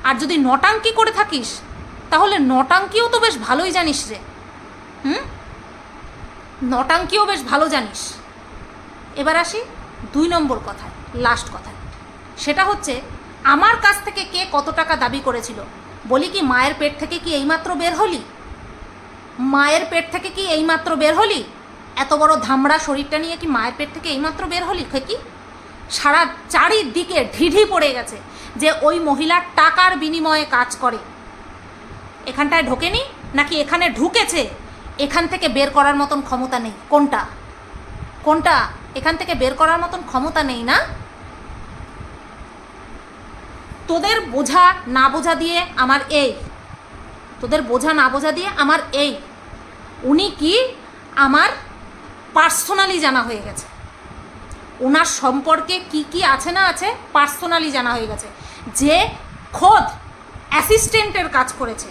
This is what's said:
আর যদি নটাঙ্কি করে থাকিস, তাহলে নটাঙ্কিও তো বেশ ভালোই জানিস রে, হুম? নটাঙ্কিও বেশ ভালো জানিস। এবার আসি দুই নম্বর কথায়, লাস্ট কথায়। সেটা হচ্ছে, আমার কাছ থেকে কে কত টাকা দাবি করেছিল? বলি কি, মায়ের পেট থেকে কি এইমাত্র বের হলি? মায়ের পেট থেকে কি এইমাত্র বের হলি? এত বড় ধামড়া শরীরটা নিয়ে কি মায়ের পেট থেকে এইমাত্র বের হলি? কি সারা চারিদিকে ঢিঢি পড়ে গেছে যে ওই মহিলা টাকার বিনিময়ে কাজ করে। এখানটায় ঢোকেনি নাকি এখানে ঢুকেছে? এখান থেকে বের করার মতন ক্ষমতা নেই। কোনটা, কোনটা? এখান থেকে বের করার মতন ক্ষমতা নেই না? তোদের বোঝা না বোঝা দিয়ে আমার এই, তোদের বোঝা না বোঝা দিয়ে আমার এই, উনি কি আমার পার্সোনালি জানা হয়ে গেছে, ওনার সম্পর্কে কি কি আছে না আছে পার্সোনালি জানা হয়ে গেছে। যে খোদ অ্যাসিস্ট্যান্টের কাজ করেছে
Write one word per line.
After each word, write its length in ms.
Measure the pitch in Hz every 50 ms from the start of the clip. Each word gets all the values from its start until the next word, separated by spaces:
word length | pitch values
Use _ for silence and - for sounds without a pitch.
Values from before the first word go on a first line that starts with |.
| -
আর 120 | 262 269
যদি 220 | 240 311 269 349
নটাঙ্কি 540 | 311 277 254 254 269 - 392 427 440 - 453
করে 200 | 453 440 440 440
থাকিস, 480 | 427 381 427 415 330 269 226 - - - - - - - - - - - - -
তাহলে 300 | - 311 381 403 311 320
নটাঙ্কিও 680 | 277 254 262 254 269 269 349 370 392 381 392 440 466
তো 120 | 466 466 466
বেশ 180 | 453 453 427
ভালোই 340 | 254 214 - 254 285 349 381
জানিস 360 | 320 370 339 311 277 - - 214
রে, 60 | 220 190 - - - - - - - - - - - - - - - - -
হুম? 140 | 277 311 480 554 - - - - - - - - - - - - - - - - - - - - - - - - - - - 262
নটাঙ্কিও 600 | 247 262 247 277 269 320 339 359 - 370 427 415
বেশ 180 | 403 392 311 262
ভালো 260 | 240 - 285 311 320
জানিস। 440 | 302 269 226 202 - - - - - - - - - - - - - - - - - - - - - - - - -
এবার 200 | - 277 311 311
আসি 260 | 330 339 339 - 427 494 - - - - - - - - - -
দুই 140 | 277 311
নম্বর 320 | 339 349 339 311 269 254 214 -
কথায়, 560 | 214 196 - - - - - - - - 240
লাস্ট 260 | 247 233 233 220 -
কথায়। 280 | - - 185 - - - - - - - - - - - - - - -
সেটা 280 | - - 294 294 370 381
হচ্ছে, 360 | 381 415 403 - - 247 247 - - - - - - - - -
আমার 320 | 277 277 294 359 440 466
কাছ 180 | 466 453 403 403 403 -
থেকে 180 | 415 415 392 370
কে 220 | - - 359 370 370
কত 180 | - 285 285 320
টাকা 260 | 311 330 320 320 320
দাবি 260 | - - 247 240 277 262
করেছিল? 380 | 262 240 240 226 - 220 208 - - - - - - - - -
বলি 200 | 220 247 269 311
কি, 140 | 320 339 392
মায়ের 320 | 320 262 254 247 254 285 302 294
পেট 200 | 294 294 294 -
থেকে 200 | 302 311 339 339
কি 140 | - 339 320
এইমাত্র 420 | 277 277 285 320 320 320 359 359
বের 200 | 277 339 339 349
হলি? 280 | 311 427 403 349 247 - - - - - - - - - - - - - - - - - - - - - - - -
মায়ের 460 | 254 262 277 277 285 294 302 330 349 320
পেট 220 | 349 330 330 -
থেকে 180 | - 359 370 381
কি 120 | - 381
এইমাত্র 540 | 392 370 320 311 311 320 320 311 320 359 320
বের 200 | 269 302 302 311
হলি? 280 | 339 440 415 403 285 202 - - - - - - - - - -
এত 180 | 247 269 269 302
বড় 240 | 294 302 302 311
ধামড়া 420 | 302 - 220 269 269 269 277 302 320
শরীরটা 400 | 302 302 277 277 285 - 302 302
নিয়ে 160 | 320 330 330
কি 120 | 330 339
মায়ের 260 | 330 269 233 220 247 240
পেট 120 | - 294 285 -
থেকে 160 | 311 - 339
এইমাত্র 360 | 294 262 294 311 320 - 381
বের 200 | 302 349 349 359
হলি? 200 | 339 392 349 277 - - 269 269
কি 80 | - 427 523 - - - - - - - - - - - - - -
সারা 360 | - - - 285 285 330 339 311 - - - -
চারিদিকে 800 | 381 320 285 349 427 440 370 254 214 339 349 339 359 311 247 196 -
ঢিঢি 280 | 208 311 349 294 403 427
পড়ে 280 | 415 392 339 302 285 254
গেছে 240 | 247 233 - 226 202 - - - - - - -
যে 180 | 220 285 311 320 320
ওই 180 | - 294 339 339
মহিলা 420 | 330 302 285 277 320 320 339 359 349 - -
টাকার 400 | - 311 320 302 359 370 370 370
বিনিময়ে 500 | 285 311 311 320 330 311 320 311 302 302
কাজ 300 | 294 262 240 247 247 -
করে। 220 | - 262 247 226 208 - - - - - - - - - - - - - - - - - - - - - - - - -
এখানটায় 380 | - 254 269 294 285 339 330 302
ঢোকেনি 400 | 247 254 247 - 349 403 466 539 554 - - - - -
নাকি 280 | 277 285 285 349 302
এখানে 280 | 285 285 311 339 349 339
ঢুকেছে? 600 | 226 - 269 359 - 466 415 - 339 330 240 - - - - - - - - - - -
এখান 280 | 277 285 - 339 339
থেকে 200 | - 370 - 349
বের 220 | 311 226 269 277 269
করার 260 | 277 294 277 285 285
মতন 260 | 285 285 277 294 285
ক্ষমতা 380 | 277 - 262 247 254 254 254 240
নেই। 120 | 226 220 202 - - -
কোনটা, 360 | 294 294 294 269 262 214 180 - - - - - - - - - - - - - - - - - - - -
কোনটা? 440 | 302 311 311 - 359 320 262 220 190 - - - - -
এখান 220 | 269 247 311 330
থেকে 180 | 320 370 - 339
বের 180 | 247 254 254 262
করার 260 | - 320 320 330 339
মতন 220 | 349 339 359 370 311
ক্ষমতা 360 | - - 254 262 320 320 311 294
নেই 200 | 269 254 233 233
না? 160 | 240 294 403 640 - - - - - - - - - - - - - - - - - - - - - - - - - - - - - - - - - - - - - - - - - - - - - - - - - - - - - - - - - - - -
তোদের 340 | - 330 339 294 403 453 453
বোঝা 520 | 381 285 233 269 285 - 277 359 359 359 370 370 -
না 220 | 240 254 262 262 277
বোঝা 260 | 269 320 269 339 330
দিয়ে 300 | 269 330 339 339 339 359 349 -
আমার 240 | - 262 254 269 285 269 277
এই, 240 | 302 294 277 247 190 - - - - - - - - - - - - - - - - - - - - -
তোদের 200 | - 240 294 311
বোঝা 320 | 262 226 240 254 247 311 320
না 160 | 302 269 262
বোঝা 220 | 254 277 277 311
দিয়ে 160 | 311 339 359 403 381
আমার 220 | 311 285 277 311 311 - -
এই, 240 | 240 277 285 285 233 190 - - - - - - - - - - - - - - - - -
উনি 280 | 254 285 320 392 403 - -
কি 260 | 285 320 370 480 523 523 - - - - - - - - -
আমার 340 | - 277 269 269 294 339 427 523 - - - - - - - - - - - - - - - -
পার্সোনালি 640 | 311 320 330 320 - - - 403 392 392 381 381 339
জানা 220 | 302 277 262 254
হয়ে 200 | 233 233 233 208 202
গেছে, 200 | 202 190 - - - - - - - - - - - - - - - - - - - - - - - - -
ওনার 260 | 247 262 285 311 339
সম্পর্কে 720 | 330 - - 262 254 254 277 269 311 320 320 - - 359 370 359 -
কি 120 | - 311 294 -
কি 120 | - 349 381
আছে 280 | 294 269 269 - 330
না 140 | 349 381 381
আছে 300 | 370 320 - 359 415 466 - - - -
পার্সোনালি 580 | 302 285 285 277 - 359 339 339 330 320 311
জানা 200 | 269 269 247 240
হয়ে 160 | 240 240 220
গেছে। 200 | 220 214 202 - 208 - - - - - - - 240 -
যে 340 | - 269 294 311 349 415 - - - - - - - - - -
খোদ 300 | - 311 381 294 - - - - - - - - - - - - - - -
অ্যাসিস্ট্যান্টের 800 | 277 302 330 - 440 440 - - - 440 427 415 - 392 349 311
কাজ 240 | - 269 262 262 - -
করেছে 280 | 262 233 220 220 - -